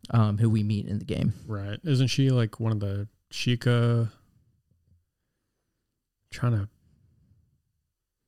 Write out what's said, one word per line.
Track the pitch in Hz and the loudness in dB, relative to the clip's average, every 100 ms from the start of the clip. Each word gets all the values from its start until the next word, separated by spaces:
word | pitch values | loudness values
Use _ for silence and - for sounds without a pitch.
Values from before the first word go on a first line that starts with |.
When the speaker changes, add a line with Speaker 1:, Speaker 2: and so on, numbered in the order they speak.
| - | -2
Speaker 1:
um, | 120 107 104 | 2 2 2
who | 117 | 2
we | 110 | 2
meet | 104 104 - | 0 -2 -2
in | 101 | -6
the | 92 | -4
game. | - - 107 - | -2 -2 -2 -8
Speaker 2:
Right. | 104 101 107 | -10 -8 -8
Isn't | 170 131 131 | -2 2 2
she, | - 135 | 2 2
like, | 127 113 - | 2 0 -2
one | 113 | -2
of | 110 | -2
the | 101 98 104 _ _ | -2 -4 -6 _ _
Sheikah? | - - 120 123 120 117 117 113 - _ _ _ _ _ _ _ _ _ _ _ _ _ _ _ _ _ _ _ _ _ | -4 -2 0 2 4 4 2 0 -4 _ _ _ _ _ _ _ _ _ _ _ _ _ _ _ _ _ _ _ _ _
Trying | - 123 | -4 -2
to | 110 104 _ _ _ _ _ _ _ _ _ _ _ _ _ _ _ | 0 -2 _ _ _ _ _ _ _ _ _ _ _ _ _ _ _